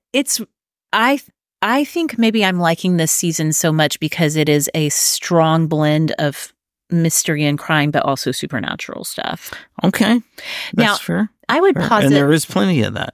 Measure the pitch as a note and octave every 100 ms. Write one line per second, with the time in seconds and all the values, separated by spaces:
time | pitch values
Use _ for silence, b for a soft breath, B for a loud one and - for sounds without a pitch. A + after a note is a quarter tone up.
0 | _ B3 A#3 - G#3 _ _ _ _ G#3+
1 | A#3+ C#4 - _ _ _ G3+ C4 D4 E4+
2 | E4 - A3+ A3 F#3+ F3+ E3+ E3+ F#3 F3
3 | D#3+ - F3 D#3+ D#3 D#3 E3 D#3 D3+ -
4 | D#3 - D#3 D#3 D3 D3 C#3 D#3+ D3+ -
5 | - - - E3+ D#3+ D#3+ D#3+ D#3 D3+ D3+
6 | D#3+ - D3+ - - _ _ _ _ E3+
7 | E3 - - D3+ D3 C#3+ - D#3 D3 D3
8 | - C3+ - C3 - B2 - - - -
9 | - - - - - B B - F#3 -
10 | G#3 A#3+ - B B B B - A3 G3+
11 | - E3+ G#3+ _ - C#4 F#4+ C4+ - A3
12 | C#3 C#3+ C#3 D#3 - F#3+ G3 D#3+ G2+ G#2
13 | -